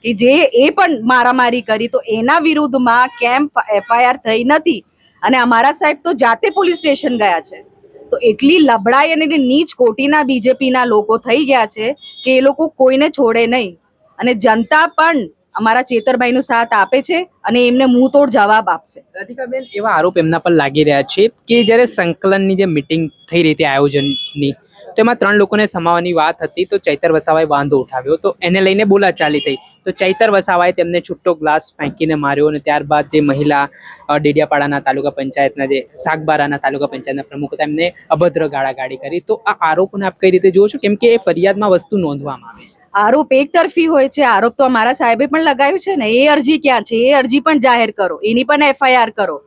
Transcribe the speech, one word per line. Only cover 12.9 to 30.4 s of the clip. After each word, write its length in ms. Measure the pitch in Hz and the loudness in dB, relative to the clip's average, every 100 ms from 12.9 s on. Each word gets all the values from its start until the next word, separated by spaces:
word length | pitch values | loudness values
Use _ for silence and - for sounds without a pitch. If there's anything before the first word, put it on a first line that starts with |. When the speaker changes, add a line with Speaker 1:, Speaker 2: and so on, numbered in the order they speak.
| 262 302 | 2 0
Speaker 1:
છોડે 380 | 294 240 226 226 | 0 0 2 0
નહીં. 320 | 247 208 170 _ _ _ - | -2 -4 -10 _ _ _ -6
અને 160 | 240 | -4
જનતા 520 | 233 226 220 226 311 330 | 0 2 0 2 2 2
પણ 300 | 311 320 320 180 _ _ | 0 0 0 -4 _ _
અમારા 280 | - 220 233 | -4 0 0
ચેતરભાઈનો 580 | 254 233 214 247 247 254 | 0 -2 0 0 0 0
સાથ 280 | 269 240 - | 0 -2 0
આપે 300 | 220 190 262 | 0 0 0
છે 260 | 277 339 359 _ | -2 -4 -4 _
અને 220 | - 240 247 | -2 0 2
એમને 180 | 247 | 2
મુંહતોડ 460 | 269 247 262 285 285 | 2 2 4 2 2
જવાબ 380 | 226 202 220 185 | 2 2 2 0
આપશે. 320 | 165 - - | -6 -8 -20
Speaker 2:
રાધિકાબેન, 640 | _ 190 196 247 254 262 254 | _ -16 -16 -12 -8 -10 -8
એવા 160 | 202 214 | -6 -2
આરોપ 280 | 175 170 180 | 0 0 0
એમના 200 | 160 165 | 0 0
પર 120 | 175 | 0
લાગી 340 | 165 139 143 | 0 2 0
રહ્યા 180 | 151 143 | 2 2
છે 260 | 139 - 220 | 0 0 -2
કે 360 | _ _ 233 | _ _ 0
જ્યારે 220 | 214 226 240 | 2 2 2
સંકલનની 720 | - 170 160 190 196 190 190 | 0 -4 -2 -2 0 0 0
જે 80 | |
મીટિંગ 460 | 196 151 143 160 156 _ _ | 0 -2 -2 -4 -4 _ _
થઈ 120 | 170 | 0
રહી 120 | 160 | 2
હતી 100 | 151 | 2
આયોજનની, 880 | 151 139 143 139 139 135 - 143 143 - _ _ - | 0 2 0 0 -2 -4 -8 -6 -6 -6 _ _ -8
તો 80 | - | 0
એમાં 180 | 226 240 | 0 2
ત્રણ 180 | 196 | 2
લોકોને 320 | 208 196 208 214 | 2 2 0 -2
સમાવવાની 460 | 185 170 170 175 | -2 0 0 0
વાત 300 | 170 156 170 | 0 0 -2
હતી, 220 | 160 - | -8 -6
તો 140 | 185 196 | -4 -2
ચૈતર 340 | - 147 170 | -2 -2 0
વસાવાએ 320 | 160 151 156 | 0 0 0
વાંધો 340 | 160 143 143 139 | 0 0 0 -2
ઉઠાવ્યો, 380 | 123 131 127 160 | -2 -8 -4 -2
તો 200 | 202 - | -4 -4
એને 180 | 180 185 | -2 0
લઈને 240 | 190 196 | 2 2
બોલાચાલી 560 | 214 196 196 170 151 147 | 2 2 2 0 -2 -2
થઈ. 160 | 147 135 _ _ | -4 -8 _ _
તો 60 | - | -10
ચૈતર 400 | - 190 196 220 | -4 -2 2 2
વસાવાએ 420 | 202 | 2